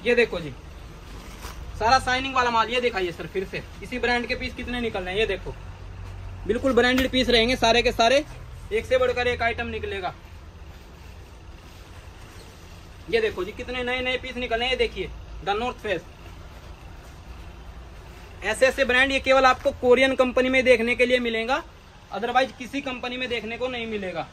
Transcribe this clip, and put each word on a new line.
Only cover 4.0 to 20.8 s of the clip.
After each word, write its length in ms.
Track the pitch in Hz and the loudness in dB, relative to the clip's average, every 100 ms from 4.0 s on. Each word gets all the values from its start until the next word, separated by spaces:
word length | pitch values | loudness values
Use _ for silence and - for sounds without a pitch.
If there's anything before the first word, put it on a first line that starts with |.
| 240 240 233 | 0 0 0
के 80 | 247 | -4
piece 180 | 247 | -6
कितने 260 | 247 240 247 | -8 -6 -4
निकल 180 | 233 208 | -2 -2
रहे 140 | 180 | -2
हैं। 60 | 190 | 0
ये 60 | 220 | 0
देखो, 260 | 185 - 123 - - - - - - - - - | 0 -4 -12 -14 -14 -14 -12 -12 -12 -12 -10 -2
बिल्कुल 260 | 233 269 | 0 4
branded 360 | 233 247 254 262 | 4 6 4 2
piece 200 | 254 247 | 2 4
रहेंगे 260 | 233 226 254 | 4 4 4
सारे 260 | 226 233 | 4 4
के 80 | 240 | 4
सारे, 320 | 220 233 269 302 - - - - | 4 6 6 2 -12 -14 -14 -4
एक 140 | 208 - | -4 2
से 120 | 254 | 2
बढ़कर 300 | 247 247 247 | 4 2 0
एक 140 | 240 | 0
item 260 | 233 226 233 | -2 -2 -6
निकलेगा। 460 | 220 208 196 180 - - - - - - - - - - - - - - - - - - - - - - - - - - - - - - | -6 -6 -4 -6 -8 -16 -18 -18 -18 -18 -18 -18 -18 -18 -18 -18 -18 -18 -18 -18 -20 -18 -16 -16 -18 -18 -18 -18 -18 -18 -18 -18 -18 -2
ये 120 | 220 | 0
देखो 220 | 220 190 | 2 -2
जी, 80 | 185 | -6
कितने 320 | 214 240 254 | -6 -8 -4
नए 180 | 247 254 | -2 -2
नए 160 | 254 254 | -2 -2
piece 180 | 262 240 | -4 -6
निकले 280 | 247 226 247 | -2 0 0
हैं। 60 | |
ये 60 | 254 | 0
देखिए, 320 | 226 - 165 - - - | 0 -2 -8 -10 -14 -10
द 60 | - | -2
North 260 | 208 247 - | -2 -2 -4
फेस, 240 | 220 170 - - - - - - - - - - - - - - - - - - - - - - - - | -4 -4 -6 -18 -18 -16 -16 -16 -16 -16 -16 -16 -18 -18 -16 -14 -14 -16 -16 -16 -16 -16 -16 -16 -16 -8
ऐसे 240 | 190 220 262 | -4 4 4
ऐसे 180 | 262 247 | 4 4
brand 260 | 247 269 | 4 4
ये 80 | 269 | 4
केवल 240 | 262 269 262 | 6 8 8
आपको 260 | 254 277 | 6 0
Korean 420 | - 247 247 269 262 | 2 6 8 6 4
company 340 | 254 247 254 | 4 4 4
में 140 | 262 247 | 4 6
देखने 300 | 240 | 6